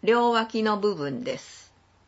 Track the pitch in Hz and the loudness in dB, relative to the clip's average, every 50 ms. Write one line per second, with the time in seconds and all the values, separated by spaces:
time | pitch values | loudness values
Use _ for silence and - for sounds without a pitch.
0 | - 214 233 240 240 240 233 226 226 226 - 226 220 214 214 202 196 208 196 160 | 0 2 4 4 4 4 2 2 0 -2 -2 0 0 0 0 2 0 -2 -2 -2
1 | 143 143 135 120 123 135 127 123 - - - - - - _ _ _ _ _ _ | -4 -6 -6 -6 -6 -8 -8 -8 -12 -18 -20 -20 -20 -20 _ _ _ _ _ _
2 | _ | _